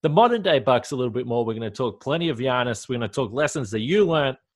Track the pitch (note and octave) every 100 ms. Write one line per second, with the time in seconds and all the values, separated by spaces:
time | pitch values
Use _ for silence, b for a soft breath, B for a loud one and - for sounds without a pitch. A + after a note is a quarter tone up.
0 | D#3 E3 A#3 A#3 F#3+ C#3+ A2+ B2 - C3
1 | B2 A#2 A#2+ A#2 A2+ A2+ A2+ G#2 B2 G#2
2 | C#3 D#3+ E3+ A#2 C3 B2 B2 A#2 - B2
3 | A2 - A#2 B2 D3 D#3 A2+ A2 A#2+ G3+
4 | F#3+ D#3+ C#3 C3+ _